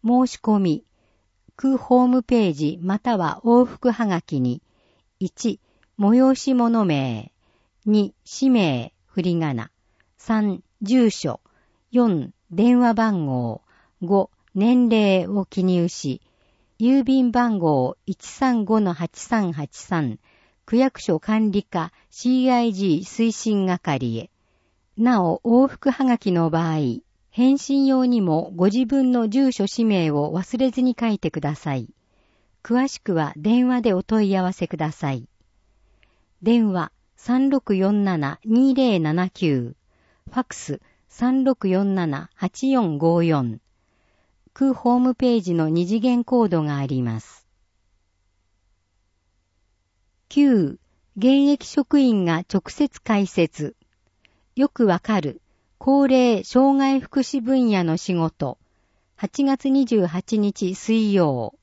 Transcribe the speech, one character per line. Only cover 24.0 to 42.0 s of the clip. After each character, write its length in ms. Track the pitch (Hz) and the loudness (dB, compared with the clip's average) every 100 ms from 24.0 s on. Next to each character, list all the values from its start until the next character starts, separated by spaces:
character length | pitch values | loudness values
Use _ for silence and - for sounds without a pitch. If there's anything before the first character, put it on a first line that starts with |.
| 127 113 | -4 -6
へ。 120 | - _ _ _ _ _ _ - | -10 _ _ _ _ _ _ -2
な 240 | 233 233 | 2 2
お、 180 | 175 - | 0 -2
往 240 | 233 233 269 | 2 4 4
復 240 | - 277 | 0 -4
は 140 | 254 262 | 0 0
が 120 | 240 | 0
き 140 | 208 | 0
の 180 | 175 165 | 0 0
場 240 | 160 165 | 0 -2
合、 280 | 156 135 117 _ _ _ | -2 -2 -4 _ _ _
返 280 | - 254 277 | 0 2 2
信 280 | - 277 269 | 0 0 2
用 200 | 262 254 | 2 2
に 160 | 240 | 2
も 320 | 180 156 185 175 | 2 0 -2 0
ご 120 | 185 | 0
自 180 | 220 240 | 2 0
分 260 | 277 254 | 0 2
の 160 | 247 226 | 0 0
住 240 | 240 269 | 2 0
所 160 | - 202 | 0 -6
氏 160 | - | -2
名 260 | 226 196 165 | 0 2 0
を 240 | 147 147 | 0 -2
忘 240 | 170 185 240 | -4 -6 -2
れ 140 | 262 | -2
ず 80 | 240 | 0
に 160 | 254 233 | -2 0
書 100 | 233 | -4
い 120 | 208 | -2
て 120 | 160 | -4
く 100 | 160 | -4
だ 140 | 143 151 | -6 -6
さ 200 | 156 135 | -6 -6
い。 140 | 113 _ _ _ _ _ _ _ | -8 _ _ _ _ _ _ _
詳 240 | - 240 269 | -4 -2 -2
し 140 | - | -6
く 120 | - | -4
は 200 | 165 147 151 | -2 -4 -4
電 320 | 185 240 247 | 0 2 2
話 140 | 247 | 0
で 100 | 226 | 0
お 120 | 185 | -2
問 280 | - 220 202 | -2 -2 0
い 60 | 190 | 0
合 60 | |
わ 100 | 185 | -2
せ 160 | 190 170 | -4 -8
く 80 | 160 | -4
だ 160 | 156 | -6
さ 180 | - 147 | -6 -6
い。 160 | 131 120 _ _ _ _ _ _ _ _ _ _ _ | -6 -10 _ _ _ _ _ _ _ _ _ _ _
電 300 | 190 240 220 | 0 2 2
話、 220 | 185 147 _ _ _ | -2 -6 _ _ _
三 320 | - 254 269 | -4 0 2
六 260 | 269 - 190 | 0 0 0
四 300 | 190 208 196 | 2 0 0
七 340 | 170 143 - 220 | -2 -4 -8 0
二 280 | 226 269 | 2 4
零 260 | 269 254 190 | 2 2 2
七 300 | 151 165 185 | 0 0 -2
九。 440 | - 170 135 120 - _ _ _ _ - | -2 -2 0 -4 -12 _ _ _ _ -10
フ 20 | |
ァ 80 | - | -8
ッ 40 | - | -8
ク 100 | - | -12
ス、 260 | - 143 _ _ _ | -12 -12 _ _ _
三 340 | - 247 262 | -4 -2 0
六 240 | 262 254 196 | 0 0 0
四 260 | 185 202 | 0 0
七 360 | 190 | -2